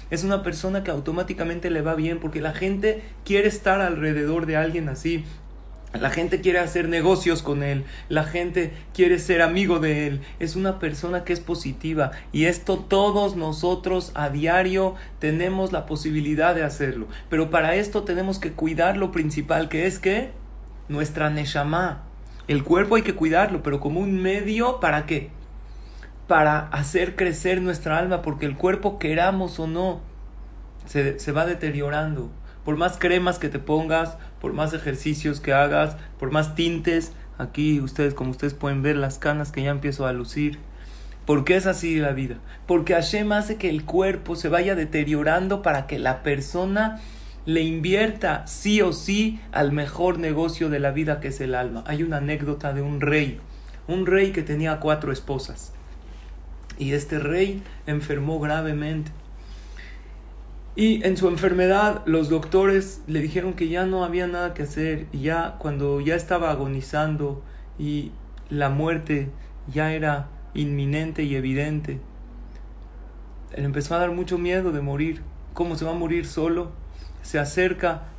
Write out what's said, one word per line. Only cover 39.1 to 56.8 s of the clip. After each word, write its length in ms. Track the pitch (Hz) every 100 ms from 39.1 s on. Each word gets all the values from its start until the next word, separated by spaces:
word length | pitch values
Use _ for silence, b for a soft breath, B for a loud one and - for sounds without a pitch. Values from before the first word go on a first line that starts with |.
| -
canas 320 | 151 151 147
que 100 | 139
ya 80 | 139
empiezo 380 | 143 143 143 131
a 60 |
lucir. 440 | 123 120 147 147 147 - B B B B B -
¿Por 180 | 147 135
qué 120 | 185
es 100 | 190
así 320 | - 165 156
la 140 | 147
vida? 240 | 135 127 117 B B -
Porque 300 | 175 165 170
Hashem 360 | - 214 208
hace 240 | 208 208 214
que 120 | 185
el 160 | 156 151
cuerpo 500 | 165 190 185 165 165
se 140 | 160
vaya 240 | 170 190
deteriorando 880 | 185 151 156 143 151 151 170 190 202
para 240 | 175 143 135
que 140 | 139
la 240 | 127 131
persona 800 | 151 143 139 175 190 202 220 220 B B B B -
le 160 | 165
invierta 840 | 160 160 165 196 220 214 180 151 -
sí 340 | - 208 208
o 120 | 180
sí 460 | 147 - 202 220 220 B
al 200 | - 143
mejor 460 | 147 143 - 180 170
negocio 540 | 160 151 165 - 160
de 80 | 143
la 100 | 139
vida, 300 | 139 156 147
que 80 | 139
es 140 | 135
el 120 | 131
alma. 300 | 123 123 117 113
Hay 160 | 147
una 160 | 165 147
anécdota 560 | 143 151 147 143 143
de 80 | 139
un 180 | 143 143
rey, 400 | 147 151 139 117 - B B B -
un 200 | 180 180
rey 240 | 196 190
que 100 | 175
tenía 380 | 151 151 160 151
cuatro 320 | 151 151 139
esposas. 600 | 131 - 135 - - - - B B B B B - - - -
Y 140 | -